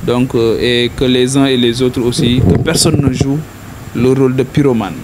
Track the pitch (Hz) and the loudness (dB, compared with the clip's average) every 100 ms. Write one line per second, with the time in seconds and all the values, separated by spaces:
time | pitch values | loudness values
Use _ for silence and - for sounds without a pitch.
0 | - 120 127 127 113 107 117 120 120 - | 0 0 0 0 0 0 0 0 0 -2
1 | 127 123 123 139 139 131 120 117 127 123 | 0 2 2 2 2 2 0 0 -2 0
2 | 117 120 131 123 - - 156 170 165 151 | -2 0 0 2 2 2 0 0 0 2
3 | 139 123 135 143 156 - - - - - | 0 0 -2 -2 -6 -16 -18 -16 -10 -2
4 | 123 135 131 131 127 - 143 117 98 78 | 2 4 2 2 -2 0 2 2 -2 -8